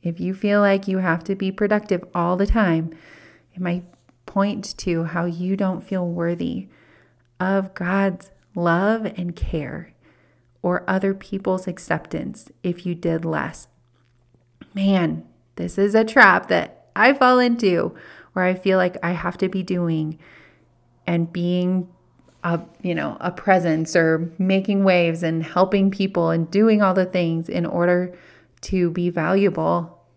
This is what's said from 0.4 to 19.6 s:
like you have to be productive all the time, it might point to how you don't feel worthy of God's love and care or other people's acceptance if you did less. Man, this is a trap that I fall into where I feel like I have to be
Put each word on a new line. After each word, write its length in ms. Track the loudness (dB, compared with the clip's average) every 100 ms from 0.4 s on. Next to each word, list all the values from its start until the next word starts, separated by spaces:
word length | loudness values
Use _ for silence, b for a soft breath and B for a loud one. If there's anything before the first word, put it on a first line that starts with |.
| 0 4
like 260 | 4 2 0
you 120 | -2
have 260 | 0 -2
to 100 | -2
be 160 | -4 -2
productive 540 | -2 0 0 0 -4 -2
all 220 | -2 0 0
the 100 | 2
time, 440 | 2 4 2 -2 B B B B B B
it 80 | -8
might 240 | -6 -6 -8 _ _ _
point 540 | -6 -2 0 -2 -10 -8
to 260 | -4 -2
how 200 | -2 -4
you 320 | -4 -4 -4 -2
don't 260 | -2 -4
feel 240 | -6 -4 -4
worthy 640 | -2 -4 -2 -4 -6 -10 b b b b b b _
of 340 | -2 0 -2
God's 560 | -6 -2 0 0 -2 -12 _ _
love 500 | -2 2 2 2 0
and 300 | -4 -6 -8
care 580 | -6 -4 -4 -6 -10 -14 _ b b b b b _
or 220 | -2 -2 -2
other 260 | -2 -2
people's 520 | -4 -8 -6 -4 -4 -4
acceptance 840 | -10 -4 -6 -4 -8 -8 -12 -18 -8
if 240 | -6 -6 -6
you 80 |
did 300 | -4 -2 -2
less. 420 | -2 -4 -6 -10 -18 _ _ _ _ _ _ _ _ _ -14
Man, 500 | -2 2 4 2 -2 -10 _ _ -10
this 200 | -6 0
is 180 | 2 4
a 80 |
trap 440 | 4 6 8 6 2
that 380 | -2 -2 -12 _
I 180 | 2 4
fall 280 | 6 4 4
into 560 | 4 2 2 2 0 -4 B B B
where 120 | -2
I 100 | 0
feel 240 | 0 2 2
like 180 | 2 -2
I 100 | -4
have 260 | -4 -4 -2
to 100 | -2
be 160 | -2